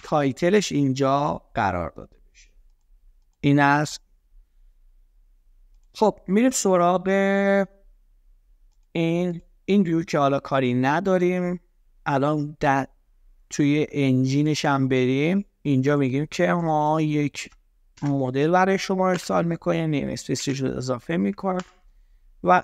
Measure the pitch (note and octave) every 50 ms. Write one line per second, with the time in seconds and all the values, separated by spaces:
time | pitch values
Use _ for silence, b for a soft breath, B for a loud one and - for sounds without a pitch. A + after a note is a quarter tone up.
0 | - - F3+ D3+ C#3+ C#3 B2+ - E3+ F3 G3 G#3+ F#3 - - C#3+ C#3+ C3+ C3 C3+
1 | C#3 C3+ C#3 C#3+ D3 D#3 - - - _ - A#2+ A2 F#2+ F2+ F2 E2+ D2 - -
2 | G1+ - _ _ _ _ _ - - _ _ - - _ _ _ _ _ - _
3 | _ - - _ _ _ _ _ - D3 C#3+ D3 C#3+ C#3 C#3+ D3 D3+ - - -
4 | _ _ _ _ _ _ - - - _ _ _ - - _ _ _ _ _ _
5 | _ _ _ _ _ _ _ _ _ _ _ _ - _ _ _ _ _ - -
6 | A3+ G3+ - - - - F#3 G#3+ A#3+ C4 C4 - - G3 F#3 F3 F3 F3 F3+ F#3
7 | F3+ F#3+ G3 G3 G3 G3 G3 G3 G3 G3 G3 G3 F#3+ F#3 _ _ _ - - _
8 | _ _ _ _ _ _ - _ _ _ _ _ _ _ _ _ _ _ - E3
9 | E3 E3 E3 F3 F3+ F3+ E3+ E3+ - _ _ _ _ - F#3+ G#3 F#3+ E3+ D#3+ E3
10 | E3 - - D3+ C#3+ C#3 C#3 C3+ - - C#3+ C3+ C3+ B2 B2 B2+ B2+ C3+ D3 E3+
11 | G3+ G3 F#3 F3+ F3+ F3+ F3+ F3+ F3+ F3 F3+ F3 - _ _ _ _ _ _ _
12 | - D#3 C#3+ C3+ C3+ D3 D#3 D3+ D3 D3 D#3 - - C#3+ C3+ C#3 C3 - _ _
13 | _ _ _ _ _ - - _ _ - - - D3+ C#3+ C#3+ D3+ D3 - - D3
14 | C#3 C3+ B2+ B2+ C3 C3 C3+ C#3+ D3+ D#3 D3+ - - D3+ C#3 C3+ C3+ B2+ C3 B2+
15 | B2+ B2 C3 C3+ D3 D#3+ F#3+ G3+ G3 - _ _ - D3 C#3 C3 C3 C#3+ D3 C#3+
16 | C#3 C3 B2 C#3 D3+ D#3 - - F3 F3 F3 F3 E3+ D#3+ D#3 D3+ D3+ D3+ D#3 D#3+
17 | D#3 D3+ D3 D3 D3 C#3 - - - - - _ _ _ _ _ _ _ _ -
18 | - C#3+ C#3 C#3 C3 B2+ B2+ C3+ D3 D#3+ F3 F3+ F#3 F#3+ F#3+ F#3 - - F#3+ F#3
19 | F#3 F#3 F#3 F3 - - F#3+ F3+ E3+ E3+ E3 E3 - F3 E3+ E3 E3 D#3+ D3+ C#3
20 | C#3 C3 C3 A#2+ - - C#3 C3 - C#3 C3 C3+ C3 C3 B2+ B2+ B2+ C3 B2+ B2
21 | - - E3 F3+ G3 G3+ G3 - - F#3+ F#3 F3+ F3+ - _ _ _ - _ _
22 | _ _ _ _ _ - - _ - F3 F3+ F3+